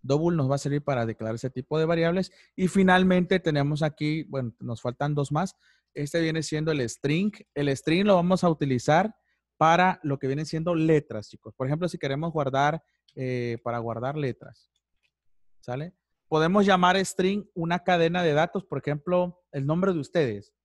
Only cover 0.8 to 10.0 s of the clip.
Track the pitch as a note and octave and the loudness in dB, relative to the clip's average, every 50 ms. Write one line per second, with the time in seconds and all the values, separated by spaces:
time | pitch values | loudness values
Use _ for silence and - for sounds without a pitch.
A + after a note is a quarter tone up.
0.8 | C#3+ - C#3 B2 A#2 A2+ A2 _ A2+ A2 A2 A2+ - B2+ - B2+ B2+ _ D3+ D#3 | -2 -2 -2 -2 -2 -4 -4 _ -6 -6 -6 -6 -8 -8 -8 -8 -8 _ -2 -2
1.8 | D#3+ D#3+ E3+ E3+ E3 E3 E3+ F#3+ F#3 - _ _ _ _ _ - F#3 F3+ - G3 | 0 0 0 0 0 0 0 0 -4 -4 _ _ _ _ _ -2 -2 0 2 4
2.8 | F#3+ F#3 F#3 F#3 F#3 F#3 F#3 F3+ F3+ - G3 F#3 - E3 D3+ C#3+ C#3 C#3+ D3+ D3 | 4 6 6 6 6 4 4 2 2 2 0 0 0 0 0 0 0 0 0 -2
3.8 | D#3+ D3+ D3 _ D3+ D3+ D3+ D#3+ D3 - C#3 C3+ B2 A#2 - _ B2+ B2 A#2 A2+ | -2 -4 -4 _ -4 -4 -4 -4 -6 -6 -6 -6 -6 -6 -10 _ -10 -10 -10 -6
4.8 | - B2 A#2+ _ C#3+ D3 D3+ D3 C#3+ - C#3+ D3+ F#3 F#3+ - _ _ _ _ _ | -8 -8 -6 _ -4 -2 0 -2 -2 -2 -2 -2 -2 -4 -8 _ _ _ _ _
5.8 | _ _ _ - D3 C#3+ - E3+ E3 D#3+ D#3 D#3+ D3+ - D#3 D3+ D#3 E3 D#3 C#3+ | _ _ _ -8 -8 -4 -2 -2 -2 0 -2 -4 -4 -4 -4 -4 -2 -2 -2 -2
6.8 | B2 A2+ - _ - C#3 D3+ E3+ G3 G#3+ - - - _ _ C#3+ C#3+ C#3+ C3+ - | -2 -4 -6 _ -2 0 0 0 0 -2 -4 -8 -20 _ _ -4 -2 -2 -2 -2
7.8 | - - D#3+ F3+ G3+ G#3 G3 F3 E3+ F3 F#3 F3 - F3 D#3+ - D3 C#3 C3 A#2+ | 0 0 2 2 4 4 4 4 4 2 2 2 2 2 2 2 0 0 0 0
8.8 | - - D3+ E3 G3 A3 - _ _ _ _ _ _ _ _ _ D#3 D#3+ E3+ E3+ | 2 4 4 4 2 0 -6 _ _ _ _ _ _ _ _ _ 4 4 6 6
9.8 | F#3 F#3 F#3 - | 4 2 0 -2